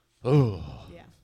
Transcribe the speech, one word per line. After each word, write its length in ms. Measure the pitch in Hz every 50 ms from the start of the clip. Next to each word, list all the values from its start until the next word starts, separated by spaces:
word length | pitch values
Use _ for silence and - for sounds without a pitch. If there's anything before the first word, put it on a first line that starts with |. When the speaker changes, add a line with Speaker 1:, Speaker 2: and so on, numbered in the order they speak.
| _ _ _ _ -
Speaker 1:
oh, 380 | 123 147 147 131 110 95 82 76 71 64 58 - -
Speaker 2:
Yeah. 100 | - - - - _ _